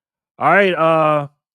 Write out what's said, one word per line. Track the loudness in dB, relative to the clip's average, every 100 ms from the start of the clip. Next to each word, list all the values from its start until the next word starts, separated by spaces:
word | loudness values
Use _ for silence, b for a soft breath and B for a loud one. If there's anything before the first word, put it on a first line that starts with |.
| _ _ _ _
All | 0
right, | 2 2
uh, | 0 0 0 0 -2 -6 -14 _